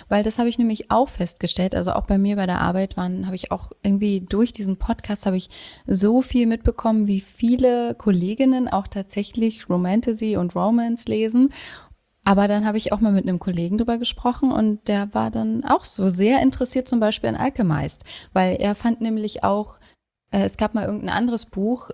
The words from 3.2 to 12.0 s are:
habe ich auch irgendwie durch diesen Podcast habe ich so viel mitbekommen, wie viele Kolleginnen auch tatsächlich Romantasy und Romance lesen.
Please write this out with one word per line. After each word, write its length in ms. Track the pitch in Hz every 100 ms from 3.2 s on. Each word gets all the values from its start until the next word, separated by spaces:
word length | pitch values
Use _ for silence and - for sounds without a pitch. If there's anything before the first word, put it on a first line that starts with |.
| 185
habe 80 |
ich 160 | 185 -
auch 220 | 185 - -
irgendwie 380 | 202 196 208 196
durch 320 | 185 208 233
diesen 240 | - 196 185
Podcast 500 | - 226 - 208 202
habe 100 | 185
ich 120 | - - - - -
so 360 | 190 208 240
viel 240 | 254 247 233
mitbekommen, 640 | 226 233 - 226 220 208
wie 120 | 196
viele 760 | - - 233 247 254 240 240 233
Kolleginnen 720 | - 185 180 220 262 254 247
auch 180 | 190 196
tatsächlich 840 | 202 190 - 202 233 226 220 -
Romantasy 680 | 180 180 214 240 220 220 196
und 180 | 175
Romance 540 | 175 190 233 233 233 -
lesen. 440 | 214 220 240 269 - - - - -